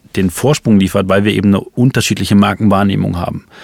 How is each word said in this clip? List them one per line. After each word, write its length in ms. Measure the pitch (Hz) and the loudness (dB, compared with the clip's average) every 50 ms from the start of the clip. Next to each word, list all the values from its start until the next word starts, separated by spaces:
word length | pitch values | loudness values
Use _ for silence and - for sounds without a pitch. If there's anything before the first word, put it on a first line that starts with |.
| _ - - | _ -8 -4
den 140 | - 95 92 | -2 -2 -2
Vorsprung 500 | - - - 131 151 - - 117 110 98 | -2 -2 0 0 0 0 0 2 2 2
liefert, 280 | 95 92 - 101 95 95 | 2 2 0 -2 0 0
weil 140 | 95 101 101 | 0 0 0
wir 100 | 107 104 | 0 0
eben 180 | 104 101 101 | 0 2 2
eine 100 | 98 92 | 0 0
unterschiedliche 760 | - - - - 120 131 - 120 - - 113 - 104 - 104 | -2 -6 -4 0 0 0 2 0 -2 -2 -2 -4 -2 0 2
Markenwahrnehmung 800 | 101 101 101 101 - 110 104 98 95 101 98 98 101 98 101 92 | 2 2 2 0 0 0 2 2 2 2 0 0 -2 -2 -4 -4
haben. 300 | 87 92 - - - - _ - - | -4 -6 -8 -8 -10 -14 _ -20 -20